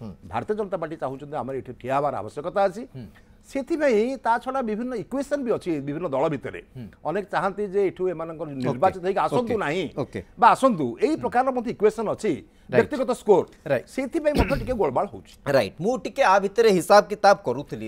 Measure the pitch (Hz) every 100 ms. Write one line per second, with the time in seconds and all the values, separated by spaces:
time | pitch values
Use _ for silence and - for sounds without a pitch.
0 | 113 85 - 101 120 214 202 185 165 160
1 | 135 131 143 147 120 135 117 120 120 135
2 | 147 123 104 151 175 185 196 185 262 131
3 | 113 - _ - - 277 269 330 294 214
4 | 233 269 - 233 262 262 233 208 247 240
5 | - 269 277 285 247 196 - 156 139 147
6 | 175 131 156 143 110 92 - - 107 -
7 | 147 180 196 165 185 190 208 190 190 156
8 | 185 160 165 160 160 139 127 127 185 190
9 | 175 196 156 240 240 233 156 170 151 -
10 | 127 104 - - 220 185 269 190 127 110
11 | 226 311 240 240 262 254 233 170 202 208
12 | 208 139 220 123 - _ - - 226 294
13 | 220 240 - 185 117 - - 131 - -
14 | 262 330 302 294 208 277 214 247 165 131
15 | 202 98 - - - 139 101 - 185 254
16 | 269 214 247 202 190 196 226 185 151 202
17 | 196 202 190 196 - 123 - 127